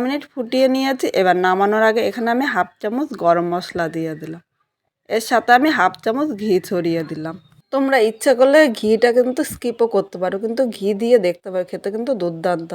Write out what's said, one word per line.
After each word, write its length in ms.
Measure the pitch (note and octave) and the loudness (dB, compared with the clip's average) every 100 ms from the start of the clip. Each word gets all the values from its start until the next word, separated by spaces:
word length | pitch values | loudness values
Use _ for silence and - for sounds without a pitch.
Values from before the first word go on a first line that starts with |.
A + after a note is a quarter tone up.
মিনিট 220 | B3+ C#4+ - | 0 -4 -8
ফুটিয়ে 360 | C4+ A#3 B3+ C4 | -10 -4 0 2
নিয়েছি, 320 | C4 C4+ C4 - - | 2 -2 -2 -2 2
এবার 160 | F#3 F3+ | 2 2
নামানোর 400 | F#3 F#3 G3+ G#3+ A3 | 2 2 2 2 2
আগে 120 | A3 G3+ | 2 -2
এখানে 200 | A#3+ A#3 | -2 -2
আমি 160 | B3 C#4 | 0 0
হাফ 180 | F3+ F3+ _ | -2 -4 _
চামচ 300 | G#3 B3 D4+ G3+ | -6 -4 -6 -2
গরম 240 | E3+ F3 F3 | 2 2 0
মশলা 360 | F3 - F3+ E3 E3 | -4 -6 -6 -4 -4
দিয়ে 160 | D#3+ | -8
দিলাম, 280 | D#3 D#3+ E3+ _ _ _ _ _ _ - | -8 -12 -14 _ _ _ _ _ _ -6
এর 160 | A3 A3+ | -4 0
সাথে 220 | A#3 - | 0 4
আমি 160 | B3 D#4 | 4 4
হাফ 240 | A#3+ F#3 - | 2 0 0
চামচ 280 | A3+ B3+ D4+ G3+ | -4 -2 -4 -4
ঘি 120 | G#3+ F#3 - | 0 0 0
ছড়িয়ে 340 | F#3 E3+ E3 | -4 -2 -4
দিলাম। 320 | D#3 D#3 D#3+ F3+ _ _ _ | -6 -8 -10 -12 _ _ _
তোমরা 240 | C4+ C4+ C4+ A3 | -2 2 2 2
ইচ্ছে 220 | A3 C#4+ | 2 0
করলে 240 | B3 C4 D4+ D4+ A3 | 4 6 6 4 2
ঘিটা 300 | G#3+ A3 A#3+ | 0 2 4
কিন্তু 280 | A#3+ B3 C4 | 4 0 -2
স্কিপও 420 | - F#3+ A#3+ A#3 A#3 | -6 -6 -8 -2 0
করতে 220 | G3+ - F3 | 0 -4 -6
পারো, 180 | F#3 F#3+ | -6 -4
কিন্তু 180 | A3 A#3 B3+ | -4 -2 -2
ঘি 140 | - G3 | -2 -4
দিয়ে 220 | G3+ A#3 A#3+ | -2 2 4
দেখতে 300 | F3+ E3+ G3 | 2 -4 -6
পারো, 140 | F#3 F3+ | -6 -6
খেতে 180 | F#3 G3+ | -8 -8
কিন্তু 220 | A3 A#3+ | -6 -4
দুর্দান্ত 560 | A3+ F3 E3 F3+ E3+ E3 | -4 -4 -4 -4 -4 -6